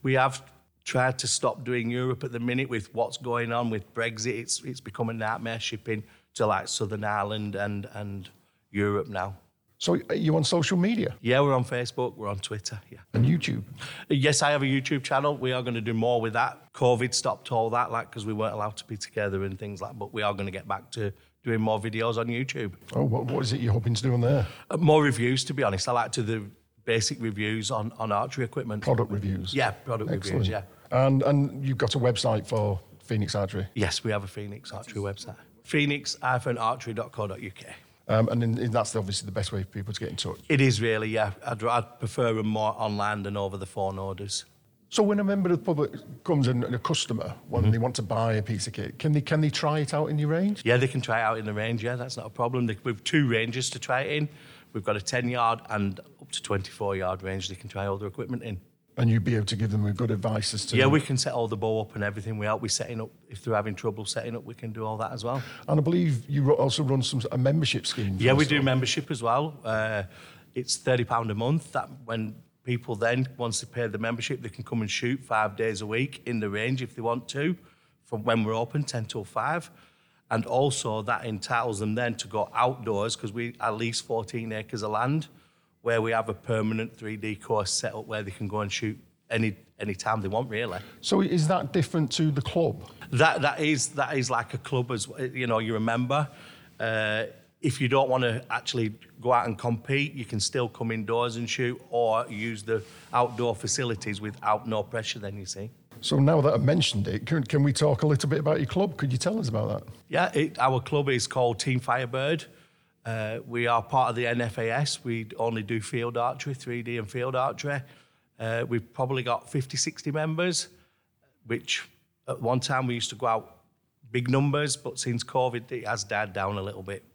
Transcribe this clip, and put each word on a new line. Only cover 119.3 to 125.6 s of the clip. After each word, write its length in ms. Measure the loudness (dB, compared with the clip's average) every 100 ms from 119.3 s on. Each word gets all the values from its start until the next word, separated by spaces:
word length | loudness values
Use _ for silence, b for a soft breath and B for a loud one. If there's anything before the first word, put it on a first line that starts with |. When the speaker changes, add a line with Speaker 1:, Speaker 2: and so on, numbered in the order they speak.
| -2 -2
Speaker 1:
fifty, 260 | -4 -4 -4
sixty 340 | -4 -4 -4
members, 580 | -2 -2 0 0 -2 -6 b b b b _ _ _ -6
which 380 | -6 -2 -6 -6 _ _ _ -10
at 140 | -4
one 180 | 0 0
time 280 | 2 0 0
we 60 |
used 160 | -2 -4
to 60 | -2
go 120 | 0
out 300 | 0 -2 -20 _ _ _ _ -4
big 180 | -2 2
numbers, 480 | 4 4 2 0 -4
but 200 | -6 -6
since 240 | -4 -4
covid, 460 | -2 0 0 -2